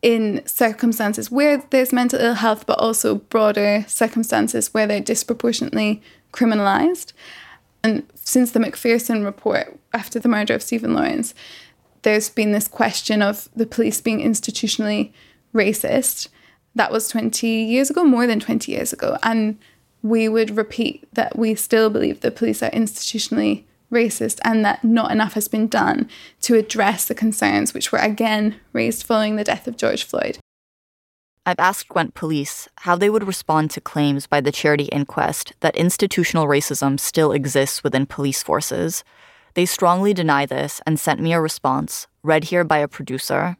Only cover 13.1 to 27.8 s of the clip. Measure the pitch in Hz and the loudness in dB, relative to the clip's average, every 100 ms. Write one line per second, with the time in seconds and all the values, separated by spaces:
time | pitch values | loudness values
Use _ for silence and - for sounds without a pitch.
13.1 | 214 202 208 - - 226 - 220 214 - | 0 0 -2 -10 -4 -4 0 0 0 -2
14.1 | 220 220 214 - - 220 - 214 208 208 | -2 0 -2 -4 -4 -4 -2 -2 -2 -4
15.1 | _ - _ _ 220 202 214 - 262 254 | _ -20 _ _ 0 2 0 0 0 0
16.1 | - - _ _ _ _ 226 214 220 220 | -6 -12 _ _ _ _ -2 0 0 -2
17.1 | 226 220 220 226 226 220 240 269 302 339 | -2 -2 -2 -2 0 0 2 2 2 4
18.1 | 240 240 220 220 226 - - - - - | 4 4 0 0 -4 -2 -6 -6 -4 -4
19.1 | - 226 226 214 214 _ _ _ _ 214 | -2 0 0 -2 -4 _ _ _ _ 0
20.1 | 226 220 220 220 208 214 - 233 - - | 2 2 2 0 -2 -4 -2 -4 -4 -8
21.1 | - - - 220 214 - 226 220 214 - | -4 -4 0 0 0 0 2 2 2 -2
22.1 | 208 - 214 226 214 233 - 220 - - | 0 -4 -2 -2 -2 -2 -2 -2 -4 -8
23.1 | 220 - 220 208 208 - _ _ 233 233 | -6 -4 -2 0 -2 -6 _ _ 0 0
24.1 | - 226 214 226 226 208 - 226 226 220 | 0 -4 -2 0 2 2 2 2 2 2
25.1 | 214 214 - 214 220 214 220 180 - - | 0 0 -2 -4 -2 0 0 0 0 -2
26.1 | - - _ - 233 214 214 196 202 - | -8 -20 _ 2 2 2 0 0 0 -4
27.1 | 220 220 208 101 101 - - | -2 -2 0 0 0 -2 -4